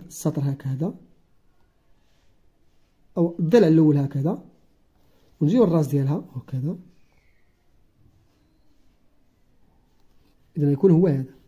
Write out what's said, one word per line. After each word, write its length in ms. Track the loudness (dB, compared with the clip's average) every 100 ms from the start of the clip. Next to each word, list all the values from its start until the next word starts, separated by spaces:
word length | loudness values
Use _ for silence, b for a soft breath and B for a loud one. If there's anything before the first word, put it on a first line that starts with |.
| -8
السطر 340 | -8 -6 -4
هكذا، 500 | -6 -6 -8 -6 -8 -10 -20 _ _ _ _ _ _ _ _ _ _ _ _ _ _ _ _ _ _ _ _ -4
أو 180 | -4 -2
الضلع 280 | 2 4 6
الأول 300 | 6 4 2
هكذا، 460 | 0 -4 -4 -6 -12 _ _ _ _ _ _ _ _ -4
ونجيو 240 | 0 2
الراس 220 | 2 2 0
ديالها 380 | -2 -2 -4 -8 -16
هكذا. 400 | -12 -8 -8 -10 -14 _ _ _ _ _ _ _ _ _ _ _ _ _ _ _ _ _ _ _ _ _ _ _ _ _ _ _ _ _ _ _ _ _ _ _ _ -4
إذن 160 | -2
يكون 180 | 2 4
هو 160 | 4 2
هذا. 180 | 0 -6 -14